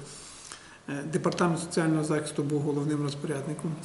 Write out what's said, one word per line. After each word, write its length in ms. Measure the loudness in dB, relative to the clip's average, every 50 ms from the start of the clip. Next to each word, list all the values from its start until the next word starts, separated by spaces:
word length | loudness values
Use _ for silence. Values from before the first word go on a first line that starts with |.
| -8 -12 -14 -16 -16 -16 -16 -16 -16 -16 -16 -16 -18 -20 -20 -14 -10 -6
Е, 140 | -6 -4 -4 -2 0
Департамент 480 | 0 2 2 2 4 4 4 4 2
соціального 440 | 0 0 2 4 4 6 6 4 4
захисту 380 | 4 2 2 0 -2 -2 -2 0
був 180 | 2 2 2
головним 420 | 2 2 2 2 2 0 0 0 0
розпорядником 680 | -2 -2 -4 -4 -4 -4 -4 -4 -4 -4 -4 -4 -4 -4 -4